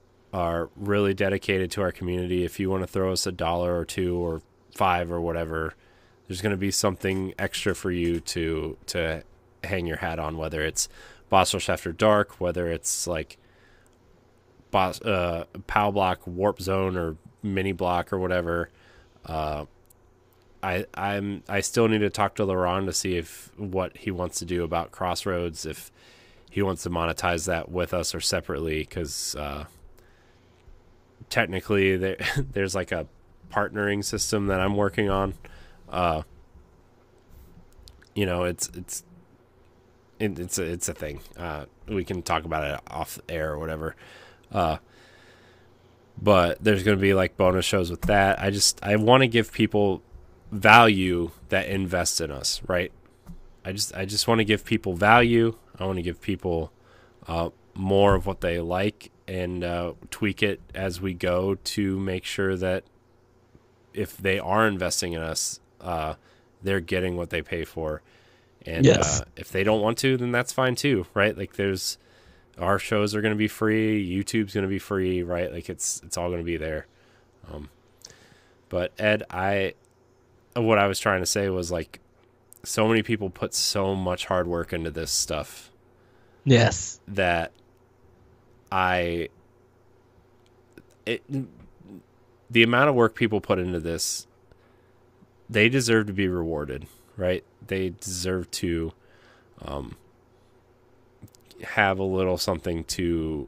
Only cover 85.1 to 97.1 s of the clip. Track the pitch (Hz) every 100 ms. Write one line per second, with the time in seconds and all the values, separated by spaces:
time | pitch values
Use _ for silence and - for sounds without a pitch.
85.1 | - - 78 - - - _ _ _ _
86.1 | _ - _ 139 120 110 - - - -
87.1 | 98 90 85 82 - _ _ _ _ -
88.1 | _ _ _ _ _ - 95 92 90 85
89.1 | 85 82 _ _ _ _ _ _ _ _
90.1 | _ _ _ _ _ _ - - _ 110
91.1 | 117 - 139 123 - 104 - - 98 -
92.1 | _ _ _ - 117 113 120 147 127 110
93.1 | - 113 104 - 95 90 87 82 82 -
94.1 | - - _ _ _ _ _ _ _ _
95.1 | _ _ _ - 110 113 135 117 113 104
96.1 | 95 92 90 82 78 73 67 - - _